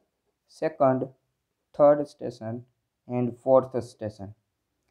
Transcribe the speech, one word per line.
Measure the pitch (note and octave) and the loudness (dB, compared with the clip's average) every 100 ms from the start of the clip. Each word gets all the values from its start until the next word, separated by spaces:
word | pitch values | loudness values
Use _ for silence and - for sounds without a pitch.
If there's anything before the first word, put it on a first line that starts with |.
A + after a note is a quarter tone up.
| _ _ _ _ _ | _ _ _ _ _
second, | - D#3 - C3+ C3 C3+ _ _ _ _ _ _ | -8 -8 0 0 0 -4 _ _ _ _ _ _
third | - D3 D3 D3 | 2 4 4 0
station | _ B2 - A2 A#2+ B2 _ _ _ - | _ -14 -10 -12 -12 -14 _ _ _ -8
and | B2 B2 A#2 | -4 -4 -4
fourth | C3+ C3 B2+ A#2+ | 2 2 2 -6
station. | A2+ - A2 A2 G2 - _ _ _ _ _ | -8 -12 -12 -12 -18 -20 _ _ _ _ _